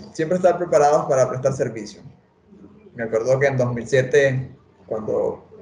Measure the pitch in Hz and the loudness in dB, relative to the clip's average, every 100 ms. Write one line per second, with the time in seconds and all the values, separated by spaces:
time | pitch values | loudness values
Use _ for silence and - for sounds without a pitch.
0 | - - 156 180 180 175 170 160 147 156 | -12 -6 -2 2 2 2 0 2 4 4
1 | - 131 127 127 131 104 131 110 104 - | 2 2 0 0 -2 -2 -4 -6 -14 -16
2 | - - _ _ _ - - - - - | -20 -20 _ _ _ -20 -20 -20 -18 -12
3 | 113 113 120 131 139 131 123 120 113 131 | -4 -2 0 2 2 0 -2 -4 0 0
4 | 127 147 139 131 - - _ _ - 110 | 2 4 2 0 -6 -14 _ _ -10 -8
5 | 107 - - - - - | -4 -2 -2 -6 -12 -10